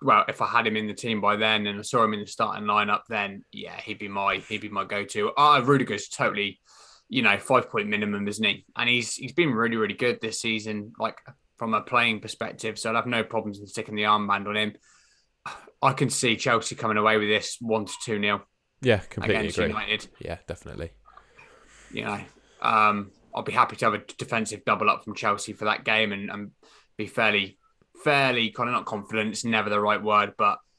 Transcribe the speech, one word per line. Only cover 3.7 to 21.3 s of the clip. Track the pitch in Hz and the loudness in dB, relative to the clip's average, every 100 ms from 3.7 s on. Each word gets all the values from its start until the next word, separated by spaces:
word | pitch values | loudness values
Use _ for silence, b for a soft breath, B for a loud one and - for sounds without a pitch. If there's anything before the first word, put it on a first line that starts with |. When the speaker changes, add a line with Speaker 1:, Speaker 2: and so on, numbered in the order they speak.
| 87 | -12
Speaker 1:
he'd | - 107 | -12 -10
be | 101 | -8
my, | 98 98 95 - | -2 0 -2 -4
he'd | 107 | -8
be | 104 | -6
my | 101 | -6
go-to. | 92 101 98 110 104 - | -4 -4 -4 -2 0 4
Uh, | 147 143 | 6 6
Rudiger's | 123 139 120 104 - | 6 4 2 -4 -6
totally, | - 117 104 101 - _ b b b b | -2 -2 0 -4 -6 _ b b b b
you | 127 | 0
know, | 110 101 | 2 2
five-point | - 127 120 113 104 | 4 2 2 -2 -2
minimum, | 104 104 101 101 | -2 -2 -2 -4
isn't | 101 | -2
he? | 107 95 - - | -2 -2 -6 -2
And | 120 | 2
he's, | 120 113 - | 2 0 -6
he's | 127 | -4
been | - 165 | 0 2
really, | 113 117 | 2 0
really | 113 104 | 0 0
good | 101 123 117 | 0 0 0
this | 110 - | -4 -4
season, | 117 110 107 107 104 - | -4 -4 -4 -6 -8 -6
like, | 110 - - - _ - | -6 -6 -18 -20 _ -8
from | 113 | -2
a | 110 | -2
playing | - 123 117 107 | 0 2 2 0
perspective. | 110 - 110 - 113 101 | -6 -8 -8 -8 -8 -4
So | 113 | -2
I'd | |
have | 113 123 | -2 0
no | 117 | -2
problems | 110 113 104 101 | -2 -4 -4 -8
in | 101 | -10
sticking | - 107 107 | -10 -6 0
the | |
armband | 107 107 101 101 101 | 2 2 2 -2 -2
on | 107 | -2
him. | 107 - b b b b b _ - B B - | -4 -6 b b b b b _ -16 B B 0
I | 135 | 0
can | 135 139 | 2 0
see | - 123 110 | 0 0 2
Chelsea | 127 113 - - | 2 0 0 -4
coming | 113 107 | -2 2
away | 107 110 | 4 4
with | 104 | 4
this | 107 - - | 0 0 -8
one | 117 110 104 | -2 -2 -2
to | - | -8
two | - 107 | -6 -2
nil | 104 101 - _ _ - | 0 -2 -6 _ _ -2
Speaker 2:
Yeah, | 127 104 | 2 2
completely | - - 113 107 | 0 -4 0 0
Speaker 1:
against | 107 90 | 0 0
Speaker 2:
agree. | 87 | 0
Speaker 1:
United. | 104 101 107 - - | -2 -2 -4 -6 -12
Speaker 2:
Yeah, | 85 82 - | -10 -10 -10
definitely. | - - - 82 _ _ B B | -12 -12 -10 -12 _ _ B B